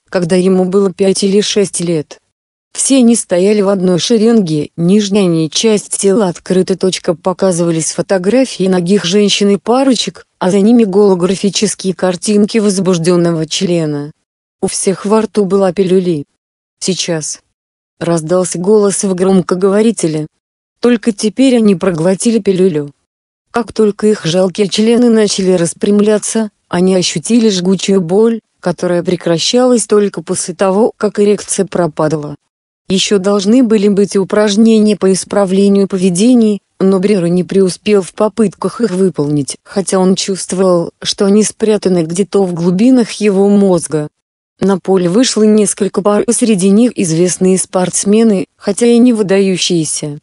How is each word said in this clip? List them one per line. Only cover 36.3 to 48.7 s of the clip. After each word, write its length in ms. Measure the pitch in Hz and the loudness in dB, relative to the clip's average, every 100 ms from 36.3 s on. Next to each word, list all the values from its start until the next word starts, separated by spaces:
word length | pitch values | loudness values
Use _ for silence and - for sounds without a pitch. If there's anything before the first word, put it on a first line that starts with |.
| 247 220 202 _ - | 4 2 -2 _ -2
но 200 | 190 190 | 0 2
Брюро 280 | 202 208 170 | 0 0 0
не 160 | 180 | 0
преуспел 580 | 160 190 185 - 208 208 | 0 0 0 -2 -2 0
в 120 | 170 | -2
попытках 680 | - 214 220 208 - 190 - | -2 -2 0 -2 -2 -8 -4
их 100 | 226 | -4
выполнить, 640 | 180 190 151 147 147 135 - | 0 0 0 -2 -2 -4 -10
хотя 360 | - 208 175 196 | -10 -6 -2 0
он 160 | 185 185 | 2 0
чувствовал, 760 | - 185 - 180 190 175 170 - | -2 -8 -6 -2 0 0 -2 -8
что 240 | - - 196 | -8 -2 0
они 180 | 208 | 2
спрятаны 600 | 202 - 214 208 190 180 | 0 -2 -2 0 0 0
где-то 400 | 160 180 202 196 | -2 -4 -2 -2
в 100 | 185 | -2
глубинах 580 | 170 175 180 240 254 220 | -2 -2 2 4 2 0
его 380 | - 208 190 202 | -2 0 2 2
мозга. 600 | 202 196 175 - 156 151 _ _ _ _ - | 4 2 0 -2 -6 -6 _ _ _ _ -4
На 160 | 196 190 | -2 0
поле 300 | - 190 180 | 0 0 2
вышло 360 | 196 254 214 | 0 0 2
несколько 580 | 214 214 196 - 190 - | 2 2 0 -2 -4 -2
пар, 220 | 202 208 | 0 0
и 100 | - | 0
среди 360 | 226 226 208 196 | 0 0 2 2
них 220 | 202 247 - | 4 2 0
известные 600 | 175 160 180 - 185 185 | -2 0 0 0 0 0
спортсмены, 880 | - 185 180 - 202 214 226 190 - _ | -2 -4 -2 -2 0 2 2 0 -4 _
хотя 300 | - | -8